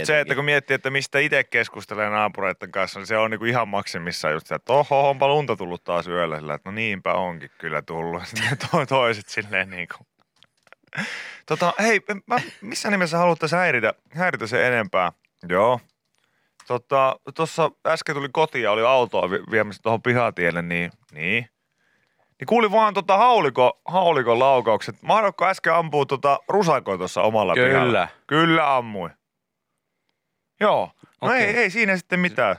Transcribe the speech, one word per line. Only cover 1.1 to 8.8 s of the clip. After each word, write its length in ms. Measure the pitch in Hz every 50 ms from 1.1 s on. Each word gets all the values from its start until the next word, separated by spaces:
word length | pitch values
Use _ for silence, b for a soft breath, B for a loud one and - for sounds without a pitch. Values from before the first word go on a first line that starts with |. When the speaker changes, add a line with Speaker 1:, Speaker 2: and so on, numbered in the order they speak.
| - 139
Speaker 1:
ite 260 | 147 151 147 139 127
keskustelee 640 | - - 120 113 - - 107 98 - 107 104 107 104
naapureitten 600 | 104 107 107 104 92 - 95 92 90 - - 92 -
kanssa, 260 | 98 95 90 - 101
niin 60 | 98
se 100 | 90 113
on 140 | 110 110 113
niinku 140 | 110 107 110
ihan 240 | 117 120 123 117 101
maksimissaan 680 | 101 101 98 - - 90 85 87 82 - - 80 76
just 120 | 80 -
se, 80 | - 78
että 180 | 76 - - 123
oho, 380 | 143 147 - 143 135 139 139
onpa 180 | 139 131 135 139
lunta 280 | 143 151 147 123 110
tullut 280 | 95 98 87 87 85 -
taas 240 | - 87 87 82 90
yöllä. 280 | 85 87 85 82 78 78
Sillä, 160 | 76 76 73
että 160 | 71 - 92
no 40 | 101
niinpä 380 | 110 113 110 101 92 82 90 87
onkin 380 | 90 92 90 85 82 71 71 _ -
kyllä 240 | 85 82 78 73 73
tullut. 400 | - 82 82 82 85 82 85 90
<laughs> 0 |
Sitten 320 | - - 107 107 110 139 - - -
to-, 160 | - 170